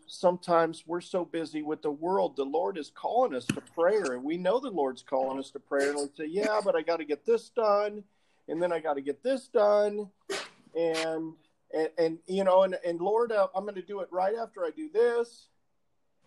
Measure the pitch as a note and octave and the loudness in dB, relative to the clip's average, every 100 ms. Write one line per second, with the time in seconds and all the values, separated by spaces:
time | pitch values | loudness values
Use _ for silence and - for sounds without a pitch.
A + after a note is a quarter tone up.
0 | - - F3+ F3+ - E3+ E3 E3 - F3 | -14 0 2 2 2 4 4 0 -8 -8
1 | E3+ F#3 E3 E3 D#3 D#3 D3+ D#3 D#3 C#3+ | -4 -4 -4 -4 -6 -6 -6 -4 -4 -4
2 | E3 G3 F3 C3+ C3+ D#3 F#3+ F#3 C#3+ - | 0 0 0 -2 -2 -2 -2 -4 -10 -8
3 | F3 A3 B3+ C3 A#2+ - - - E3+ G#3+ | -2 0 0 0 -4 -6 -6 0 2 2
4 | D#3+ B2 C3+ F3 F3+ A#3 C4+ F#3 C3+ B2 | 0 -4 -4 -2 0 0 -2 -2 -2 -4
5 | - C3 C3+ C3+ C3+ C#3 - C#3+ C#3 D3 | -4 -2 -2 -4 -8 -14 -4 0 0 0
6 | C#3+ - D3+ F3 G#3+ G#3+ G3 E3 D#3 E3 | -4 -6 -6 -2 0 0 2 0 0 -2
7 | D3+ D3 - A3+ - - A3 G3+ G#3 G#3 | -2 -4 0 0 0 0 4 4 2 -4
8 | G#3 _ _ _ - D#3 F3 E3 D#3 C#3 | -14 _ _ _ -8 -2 0 0 -2 -2
9 | C#3 C#3 B3 C4+ - A#3 G#3 G#3 G#3 G#3 | -4 -4 -2 -2 0 2 4 4 2 -2
10 | G3+ _ - - - - _ D#3+ E3 D#3+ | -8 _ -10 -8 -10 -16 _ -2 0 0
11 | D#3+ D#3+ D#3+ D#3+ _ _ _ D#3 D#3+ E3 | -2 -4 -6 -10 _ _ _ -2 0 2
12 | E3 E3 - F#3+ F#3+ F#3 F#3+ F#3 F3+ E3+ | 0 0 -4 0 6 6 6 2 -4 -2
13 | F#3 A3 A#3 G#3+ F#3+ F#3+ G3+ G3 F3 G3+ | 0 0 2 2 0 -2 -6 -8 -10 -10
14 | F3 F3 F#3+ A3+ A3 - E3+ D3 D#3 G3 | -6 -2 -2 -2 -6 -6 -6 -6 -4 2
15 | A#3+ A#3+ A#3 - _ _ _ _ _ _ | 2 2 -2 -8 _ _ _ _ _ _
16 | _ _ | _ _